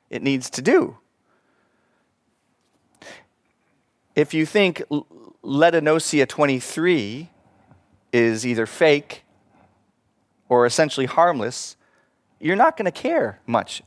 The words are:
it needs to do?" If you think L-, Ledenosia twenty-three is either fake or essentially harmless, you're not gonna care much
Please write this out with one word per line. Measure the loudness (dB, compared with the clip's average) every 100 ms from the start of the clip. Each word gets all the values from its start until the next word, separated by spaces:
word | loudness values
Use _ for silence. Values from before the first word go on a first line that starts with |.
| _
it | -8
needs | -4 -4 -6
to | -6
do?" | 0 2 0 -8 _ _ _ _ _ _ _ _ _ _ _ _ _ _ _ _ _ _ _ _ -20 -20 _ _ _ _ _ _ _ _ _
If | -2 0 0
you | 0
think | 2 0 0 -6
L-, | -8 -8 -20 -20 _
Ledenosia | -4 2 4 4 2 0 0 0 0
twenty-three | 2 0 0 -4 -4 0 0 -2 -10 -16 _ _ _ _ _ _ _ -4
is | 2 2 0 -2
either | -2 -4
fake | 2 4 4 0 -20 _ _ _ _ _ _ _ _ _ _ _ _ 0
or | 2 2
essentially | 2 0 0 -4
harmless, | 2 2 2 -6 -8 -14 -18 _ _ _ _ _ _
you're | -4 2
not | 2 2
gonna | -6
care | -4 -2 -2 -2 -6 -4
much | -2 -2 -12